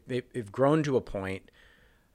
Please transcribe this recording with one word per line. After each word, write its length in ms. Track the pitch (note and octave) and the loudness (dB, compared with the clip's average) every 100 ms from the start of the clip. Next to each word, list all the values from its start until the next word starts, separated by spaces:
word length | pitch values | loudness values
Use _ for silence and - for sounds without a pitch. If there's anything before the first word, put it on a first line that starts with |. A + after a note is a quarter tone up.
| - | -6
they've, 180 | B2+ - | -8 -6
they've 180 | B2+ G2+ | -10 -8
grown 320 | A#2+ C3+ D#3+ | 2 4 4
to 140 | D3 A#2+ | 2 0
a 40 | |
point, 480 | - G2+ F#2+ F#2+ - _ - _ _ _ _ | -2 -6 -6 -8 -12 _ -20 _ _ _ _